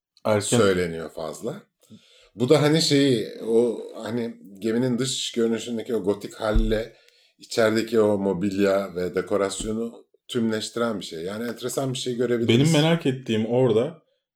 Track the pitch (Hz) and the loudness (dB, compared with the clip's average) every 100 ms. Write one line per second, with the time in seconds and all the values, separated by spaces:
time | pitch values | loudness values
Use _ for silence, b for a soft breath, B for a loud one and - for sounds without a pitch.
0 | _ _ - 104 101 120 101 90 87 82 | _ _ -2 0 2 2 4 2 -2 -6
1 | 78 80 80 76 101 185 - _ _ 110 | -10 -10 -10 -10 -10 -10 -14 _ _ -20
2 | B B B - 127 151 147 160 160 143 | B B B -2 4 4 4 2 2 4
3 | 139 117 98 - 107 113 120 101 - - | 4 2 -2 -8 0 2 2 0 -10 -12
4 | 110 120 117 - 92 98 113 113 127 117 | -8 -6 -6 -10 -20 -8 -2 0 0 0
5 | 135 - - - 117 113 113 113 107 113 | -2 -4 -6 -2 0 0 -6 -8 -4 -2
6 | 95 101 113 - 110 110 110 107 117 - | -2 -2 -4 -6 0 2 2 0 -4 -14
7 | b b b b - - 110 110 110 113 | b b b b -6 2 4 4 2 4
8 | 104 101 98 90 101 95 98 98 98 87 | 4 4 0 0 -2 2 2 2 0 -4
9 | 90 90 90 101 98 95 107 110 117 101 | -4 -2 -2 0 -2 -4 -6 -6 -6 -10
10 | - _ - 123 113 110 107 - 117 104 | -20 _ -8 -2 0 -2 -4 -4 -4 -4
11 | 82 82 87 104 120 113 123 - 135 127 | -8 -10 -8 -8 -8 -8 -8 -4 -4 -4
12 | 131 120 123 120 113 113 147 165 160 165 | -6 -2 0 0 4 4 6 4 4 2
13 | 147 127 - 110 110 123 131 107 135 170 | 0 -4 -2 -2 0 2 4 4 0 -4
14 | _ _ _ | _ _ _